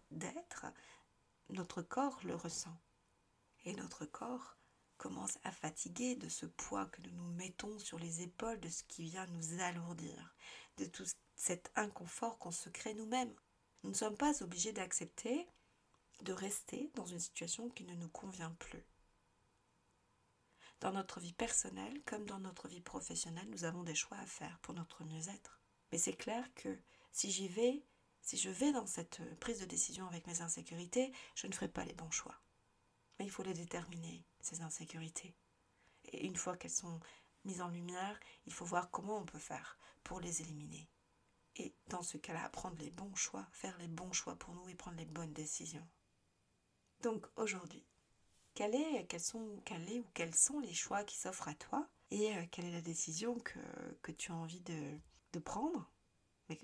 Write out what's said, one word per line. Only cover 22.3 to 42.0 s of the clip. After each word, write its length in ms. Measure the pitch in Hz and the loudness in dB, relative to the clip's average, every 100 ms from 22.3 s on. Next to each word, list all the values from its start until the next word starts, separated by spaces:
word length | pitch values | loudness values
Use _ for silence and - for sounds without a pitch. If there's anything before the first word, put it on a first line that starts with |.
| 196 | -4
notre 280 | 190 180 - | -6 -6 -10
vie 120 | 180 | -10
professionnelle, 720 | - 185 - 170 170 165 208 | -8 -6 -2 -2 0 -2 -4
nous 140 | 196 | -2
avons 180 | 165 170 | 0 0
des 120 | 170 | 0
choix 220 | 151 - 202 | 0 0 -4
à 100 | 190 | -8
faire 320 | - 151 170 | -6 -6 -6
pour 120 | - | -6
notre 320 | 170 165 - | -6 -6 -6
mieux-être. 560 | 160 160 175 202 - - _ _ - | -6 -4 -4 -6 -12 -20 _ _ 0
Mais 60 | 165 | 4
c'est 180 | - - | 4 4
clair 360 | - 233 247 | 2 0 0
que 260 | - 196 190 - - - | -4 -4 -4 -8 -20 -4
si 180 | - 202 | 2 4
j'y 160 | 190 190 | 4 2
vais, 380 | 185 240 294 - _ _ _ | 8 8 8 0 _ _ _
si 160 | - - | -2 2
je 140 | 185 | 2
vais 220 | 185 285 | 8 8
dans 140 | 262 202 | 8 4
cette 360 | - 170 - 170 170 | 0 -2 -4 -8 -2
prise 220 | - 214 | 0 0
de 60 | 185 | 2
décision 400 | 175 - - 185 | 2 2 2 -2
avec 180 | 170 175 | -4 -2
mes 140 | 170 | 0
insécurités, 720 | 170 170 170 170 175 247 262 254 - - | 0 -2 -2 -4 2 6 6 2 -10 -6
je 100 | 196 | -4
ne 60 | |
ferai 160 | - - | -2 -2
pas 160 | - | -2
les 100 | - | -4
bons 160 | 170 160 | -4 -4
choix. 240 | - - - - _ _ _ _ _ _ - | -2 -4 -10 -18 _ _ _ _ _ _ -6
Mais 60 | |
il 60 | 196 | -4
faut 140 | 196 | -2
les 100 | 190 | -2
déterminer, 720 | 170 170 175 170 170 165 170 - - | -2 -2 -2 -2 -4 -4 -6 -12 -6
ces 220 | - 165 | -4 -2
insécurités. 720 | 160 - 160 165 160 - 180 - _ _ _ _ - - - | -2 -4 -6 -6 -4 -6 -8 -14 _ _ _ _ -20 -20 -8
Et 200 | - 185 | -2 0
une 80 | |
fois 220 | 180 185 180 | 2 0 0
qu'elles 160 | 165 | 0
sont 260 | - 175 165 - - - _ | 0 0 -6 -8 -18 -20 _
mises 160 | 196 180 | -4 -2
en 80 | 175 | 0
lumière, 500 | 175 175 180 196 214 - - - | -2 -4 -2 -2 -4 -12 -16 -10
il 60 | |
faut 120 | - | -6
voir 260 | 170 180 180 | 2 2 4
comment 280 | - 196 214 | 0 0 0
on 60 | |
peut 140 | 170 151 | -2 -8
faire 400 | - 135 - - - - | -6 -6 -6 -12 -18 -12
pour 160 | - 185 | -8 -4
les 240 | 175 160 | -2 -2
éliminer. 460 | 165 151 147 160 160 _ _ _ _ _ _ | -2 -6 -8 -10 -12 _ _ _ _ _ _
Et 180 | - 185 - - | -6 -6 -8 -4
dans 160 | 185 | -2